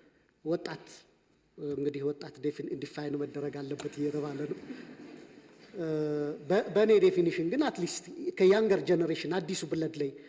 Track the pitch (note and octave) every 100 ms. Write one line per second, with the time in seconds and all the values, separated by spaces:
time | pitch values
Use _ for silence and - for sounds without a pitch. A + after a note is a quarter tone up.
0 | _ _ _ _ D3+ E3+ E3+ D#3 - -
1 | - _ _ _ _ - D3 C#3 C#3+ C#3+
2 | C#3+ D3 D#3 - D3 D3 D3 C#3 - -
3 | D3 C#3+ C#3+ D3 C#3+ C#3+ C#3 C#3+ D3 -
4 | D3 D3+ D3 C#3 D3 - - - - -
5 | - - - - - - - G3 D#3+ D#3
6 | D3+ D3+ D3 D#3 C#3 G3 A#3 F#3+ A3 G#3
7 | F3+ F3+ E3+ - E3 C4 C#4+ - E3+ -
8 | - - F3+ - F#3 G#3 A3 F#3 C#3+ E3+
9 | D#3 D#3+ D3 F#3 E3+ F#3 D#3 D#3+ D#3+ C#3+
10 | C#3+ -